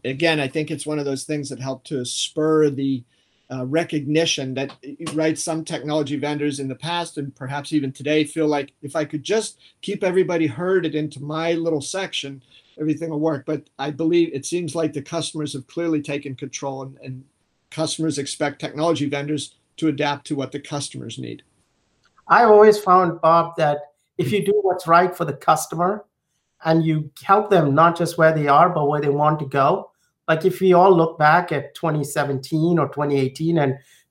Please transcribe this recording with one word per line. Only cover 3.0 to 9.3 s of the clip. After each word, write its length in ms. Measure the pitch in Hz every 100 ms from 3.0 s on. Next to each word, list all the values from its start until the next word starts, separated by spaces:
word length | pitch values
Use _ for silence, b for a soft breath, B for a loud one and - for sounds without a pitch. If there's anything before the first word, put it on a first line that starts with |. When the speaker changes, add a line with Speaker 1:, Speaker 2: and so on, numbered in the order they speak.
| - _ _ _ -
Speaker 1:
uh, 140 | 131 127
recognition 880 | 156 160 156 139 156 165 - 131
that, 180 | 127 135 - 135 147 165
right, 220 | 147 160 156
some 300 | - 160 156
technology 520 | 151 143 151 135 147
vendors 420 | 147 147 147 139
in 80 | 135
the 80 | 127
past 420 | 156 175 170 -
and 160 | 139
perhaps 400 | - 131 143 139
even 180 | 151 131
today 320 | - 139 156
feel 240 | 151 160 156
like, 260 | 147 143 _
"If 120 | 143 160
I 100 | 151
could 180 | 151
just 340 | -